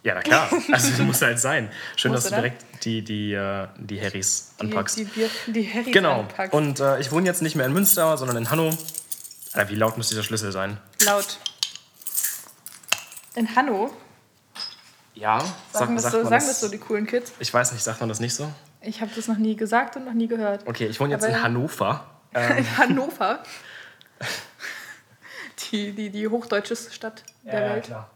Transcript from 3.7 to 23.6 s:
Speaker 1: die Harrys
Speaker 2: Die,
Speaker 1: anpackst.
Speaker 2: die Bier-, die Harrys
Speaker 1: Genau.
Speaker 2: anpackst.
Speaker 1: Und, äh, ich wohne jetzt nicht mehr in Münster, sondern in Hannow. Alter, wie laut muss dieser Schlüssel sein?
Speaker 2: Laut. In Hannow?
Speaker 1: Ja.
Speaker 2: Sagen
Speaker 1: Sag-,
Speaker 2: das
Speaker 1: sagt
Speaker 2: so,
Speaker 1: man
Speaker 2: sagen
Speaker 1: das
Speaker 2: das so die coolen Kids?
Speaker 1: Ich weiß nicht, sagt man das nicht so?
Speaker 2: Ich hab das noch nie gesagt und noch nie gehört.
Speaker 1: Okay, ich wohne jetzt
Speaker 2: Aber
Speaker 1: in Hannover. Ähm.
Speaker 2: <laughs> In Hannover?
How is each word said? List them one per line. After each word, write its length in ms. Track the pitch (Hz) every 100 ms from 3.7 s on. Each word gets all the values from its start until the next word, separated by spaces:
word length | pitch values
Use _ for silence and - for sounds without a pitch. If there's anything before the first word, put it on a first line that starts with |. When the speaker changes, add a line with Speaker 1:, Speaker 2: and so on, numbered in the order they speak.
| -
Speaker 1:
die 240 | 101 98
Harrys 540 | 98 95 92 - - -
Speaker 2:
Die, 40 | 110
Speaker 1:
anpackst. 320 | 196 - -
Speaker 2:
die 60 |
Bier-, 260 | 208 220 220 - -
die 260 | 226 208
Harrys 200 | 214 240
Speaker 1:
Genau. 280 | 196 170 127
Speaker 2:
anpackst. 320 | 104 - 190
Speaker 1:
Und, 260 | 151 147 135
äh, 180 | 139 135
ich 120 | 127
wohne 140 | 156 185
jetzt 160 | 175
nicht 120 | 160
mehr 120 | 156 127
in 60 |
Münster, 420 | 160 196 - 160 151
sondern 200 | 131 117
in 120 | 117
Hannow. 240 | 156 160 160 - - - - - - -
Alter, 160 | - 101
wie 40 | 107
laut 200 | 110 117
muss 120 | 113
dieser 140 | 110
Schlüssel 280 | 101 110 104
sein? 260 | 95 98 104 - -
Speaker 2:
Laut. 340 | 202 202 - - - - - - - - - - - - - - - - - - - - -
In 200 | 240 220
Hannow? 360 | 240 277 196 220 - - - _ _ _ - - - - - _
Speaker 1:
Ja. 260 | 107 107 110
Speaker 2:
Sagen 140 | 175 - -
Speaker 1:
Sag-, 220 | 214 226
Speaker 2:
das 80 | 233
Speaker 1:
sagt 80 | 226
Speaker 2:
so, 60 | 226
Speaker 1:
man 60 | 226
Speaker 2:
sagen 40 |
Speaker 1:
das 120 | 240 285
Speaker 2:
das 140 | 254
so 80 | 214
die 100 | 208
coolen 280 | - 208 214
Kids? 260 | 240 240 -
Speaker 1:
Ich 140 | 123
weiß 200 | 120 123
nicht, 100 | 117
sagt 180 | - 110
man 80 | 113
das 100 | 107
nicht 140 | 120
so? 160 | - 147 143 - _
Speaker 2:
Ich 200 | 214 -
hab 120 | 214
das 120 | 233 226
noch 120 | 214
nie 180 | 220 214
gesagt 400 | 214 233 277 269
und 80 |
noch 80 | 262
nie 160 | 233 226
gehört. 340 | 226 208 202 120
Speaker 1:
Okay, 200 | 113 110
ich 140 | 113
wohne 120 | 139
jetzt 120 | 143
Speaker 2:
Aber 100 | 110
Speaker 1:
in 80 | 117
Hannover. 640 | 117 120 135 - 98 143 - - _
Ähm. 260 | 123 120 240
Speaker 2:
<laughs> 0 |
In 200 | 117 117
Hannover? 640 | 254 269 277 - 196 269 - -